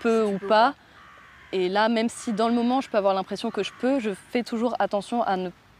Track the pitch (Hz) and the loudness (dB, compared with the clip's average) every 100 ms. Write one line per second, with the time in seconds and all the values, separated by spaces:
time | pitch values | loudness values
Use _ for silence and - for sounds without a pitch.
0 | 233 226 214 196 202 214 247 285 - - | 0 2 0 -2 2 4 4 0 -12 -20
1 | - - - - - 190 180 196 220 226 | -20 -20 -20 -20 -6 -2 0 2 2 2
2 | 233 - - 202 226 240 240 262 - 214 | -2 -4 -6 0 2 2 2 0 0 0
3 | 196 190 190 196 208 208 190 - 247 277 | 2 2 -2 -6 -6 -4 -6 -4 0 0
4 | 214 185 - 247 226 233 240 226 202 202 | -2 -6 -4 -4 -2 -2 -2 0 -2 -2
5 | - 240 220 185 180 - _ | -2 -2 0 -2 -4 -10 _